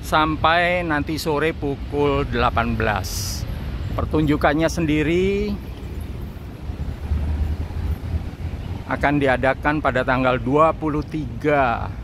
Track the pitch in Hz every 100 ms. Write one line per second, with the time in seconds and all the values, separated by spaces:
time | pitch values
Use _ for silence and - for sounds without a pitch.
0 | - 165 156 156 156 170 175 180 175 147
1 | 143 156 170 147 156 160 143 135 - 143
2 | 147 139 123 120 120 117 117 113 110 101
3 | 95 - - - - - - - - -
4 | - 156 151 147 165 147 160 - 160 151
5 | 151 170 190 202 208 196 - - - -
6 | - - - - - - - - - -
7 | - - - - - - - - - -
8 | - - - - - - - - - 131
9 | 143 147 139 123 131 131 147 151 139 131
10 | 131 131 127 127 117 143 160 156 156 147
11 | 147 156 131 117 151 143 131 107 101 -